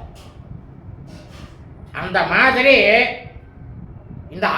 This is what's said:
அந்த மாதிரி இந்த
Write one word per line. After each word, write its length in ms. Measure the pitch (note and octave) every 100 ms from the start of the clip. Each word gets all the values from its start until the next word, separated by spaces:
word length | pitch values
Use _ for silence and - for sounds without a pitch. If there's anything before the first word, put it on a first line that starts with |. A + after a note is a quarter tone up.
| - - - - - - - - - - - - - - - - - - - -
அந்த 180 | F3+ F#3+ E3
மாதிரி 440 | F#3 C4 B3 C#4 B3+ G3+ A#3 C4 - - - - - - - - - - - - -
இந்த 100 | G#3